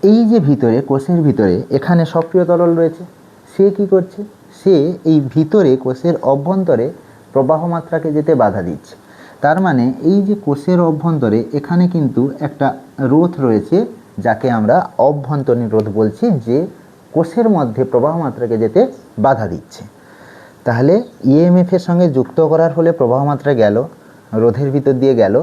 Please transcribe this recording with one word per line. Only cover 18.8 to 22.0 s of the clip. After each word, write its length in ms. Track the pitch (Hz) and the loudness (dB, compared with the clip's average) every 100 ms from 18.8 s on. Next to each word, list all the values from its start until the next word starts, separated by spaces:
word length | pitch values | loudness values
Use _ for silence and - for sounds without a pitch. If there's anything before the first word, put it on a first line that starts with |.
| 262 - - - | 0 -2 -18 -2
বাধা 280 | 113 127 104 | 0 0 -2
দিচ্ছে। 300 | 85 - - - - - - - - - - | -8 -12 -20 -20 -20 -20 -20 -20 -20 -20 -8
তাহলে 300 | - 117 135 196 247 - | -4 0 2 2 0 -6
ইএমএফ 460 | 117 143 175 180 180 | 2 4 4 2 2
এর 100 | 185 180 | -2 -2
সঙ্গে 180 | 175 | 0